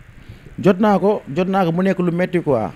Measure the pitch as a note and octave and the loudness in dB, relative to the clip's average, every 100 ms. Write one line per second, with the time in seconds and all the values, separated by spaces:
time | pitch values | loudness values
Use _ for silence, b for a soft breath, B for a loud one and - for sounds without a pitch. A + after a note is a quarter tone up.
0 | - - B B B - F3+ F#3 G#3+ G3 | -20 -20 B B B -2 2 2 2 2
1 | F#3+ G#3 - C#3+ F#3 F#3+ E3+ E3+ F#3+ F#3 | 2 -2 -4 -4 -2 0 0 0 0 0
2 | F3 E3+ F3+ F3+ D3+ A#2+ F#2 | 0 0 -2 -2 0 0 -2